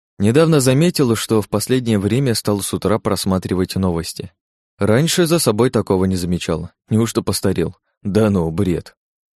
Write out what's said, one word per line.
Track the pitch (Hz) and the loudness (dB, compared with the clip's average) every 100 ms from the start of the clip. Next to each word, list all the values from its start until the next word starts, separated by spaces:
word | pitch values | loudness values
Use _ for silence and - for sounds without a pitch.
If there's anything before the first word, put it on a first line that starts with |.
| _ - | _ -2
Недавно | 101 131 160 156 | 2 4 4 4
заметил, | 127 131 175 - 127 110 | 4 2 2 2 0 0
что | - 110 | 0 -2
в | 98 | 0
последнее | 104 - 131 117 104 | -4 0 -2 0 0
время | 98 120 139 107 | 0 0 0 -2
стал | - 104 | -2 -2
с | - | -2
утра | 92 92 110 | -4 -2 -2
просматривать | 107 98 98 92 87 92 90 92 | -2 -4 0 -2 -2 -2 -2 -2
новости. | 92 85 80 - - _ _ _ _ _ | -2 -2 -6 -10 -14 _ _ _ _ _
Раньше | 101 113 160 - 165 | 2 2 2 2 2
за | 165 | 2
собой | 127 104 127 | 2 2 2
такого | 113 - 95 95 | 0 0 0 2
не | 92 | -2
замечал. | 87 87 - 80 85 _ _ | -2 -4 -2 -6 -6 _ _
Неужто | 110 113 - | 0 0 -2
постарел? | 98 98 101 90 82 - _ _ | -4 -2 -2 0 -4 -6 _ _
Да | 101 98 107 | -2 2 2
ну, | 98 82 | 2 0
бред. | 80 92 78 - _ _ _ _ | -2 -2 -2 -6 _ _ _ _